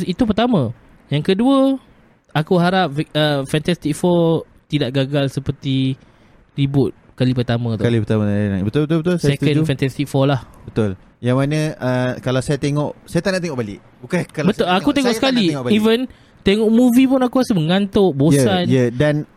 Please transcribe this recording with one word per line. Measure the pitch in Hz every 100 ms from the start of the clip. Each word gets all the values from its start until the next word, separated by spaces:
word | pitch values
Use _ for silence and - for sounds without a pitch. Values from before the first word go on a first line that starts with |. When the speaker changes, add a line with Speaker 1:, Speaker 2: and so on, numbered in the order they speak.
Speaker 1:
itu | 180 180
pertama. | 226 214 240 208 117 117 - - -
Yang | 143 151
kedua, | 190 247 269 269 269 - _ _ _ _
aku | 143 156 185
harap, | 170 185 175 139 160 151
uh, | 151 143 135
Fantastic | 156 151 175 147 151
Four | 180 170 165 165 - - -
tidak | 147 127
gagal | 139 135 143 139
seperti | 139 135 143 147 131 131 135 - _ _ _ _
reboot | - 139 139 117 - - -
kali | 127
pertama | 127 120 117 117 110
tu. | 113
Speaker 2:
Kali | 117
pertama. | 101 110 104 101 104 98
Betul, | 98 147
betul, | 151 165
betul. | 160 175
Saya | 147 143
Speaker 1:
Second | 143 147
Speaker 2:
setuju. |
Speaker 1:
Fantastic | 160 135 139 - 139
Four | 139 135
lah. | 135 - - -
Speaker 2:
Betul. | - 104 92 - _
Yang | 120 127
mana, | 139 156 156 -
uh, | 127 127 127 123
kalau | - 127
saya | 123 143
tengok, | 143 147 147 - -
saya | 170
tak | 196
nak | 185
tengok | 170 131
balik. | 110 98 - _
Bukan | 123 180 -
kalau | - 160
Speaker 1:
Betul, | - 180
Speaker 2:
saya | 180
Speaker 1:
aku | 196
Speaker 2:
tengok, | 277
Speaker 1:
tengok | 254
Speaker 2:
saya | 226
tak |
nak | 269
Speaker 1:
sekali. | 247 180
Speaker 2:
tengok | 143
balik. | 123 214
Speaker 1:
Even | 220 226 254 - - _ -
tengok | 208 220
movie | 226 254 233 269
pun | 262
aku | 247 254
rasa | 247
mengantuk, | 190 156 185 202 214 190
Speaker 2:
Ya, | 139
Speaker 1:
bosan. | 147 143 123 180 175
Speaker 2:
ya, | 131 120
dan | 120 147 151 143